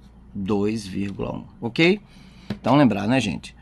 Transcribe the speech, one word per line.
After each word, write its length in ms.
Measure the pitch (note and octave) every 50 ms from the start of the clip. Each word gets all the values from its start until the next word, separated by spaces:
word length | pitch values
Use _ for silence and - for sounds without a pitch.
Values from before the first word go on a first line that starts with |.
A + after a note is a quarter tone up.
| - - - - - - -
dois 500 | G#2 G2 F#2+ G#2+ G2+ G2+ G#2+ A2 A#2 -
vírgula 500 | F#2+ F#2 F#2+ G2 G2+ F#2+ G2 A#2+ A#2+ -
um. 80 | - - - - -
Ok? 400 | - A2+ A2+ - D#3+ F3 G3+ G#3 - - - - - - - - - -
Então, 260 | - - - A2 B2+
lembrar, 300 | D3 D3 A#2+ G#2 G2+ G2
né, 140 | G#2 B2+ C3+
gente? 340 | A#2+ G2+ D2 - - - - -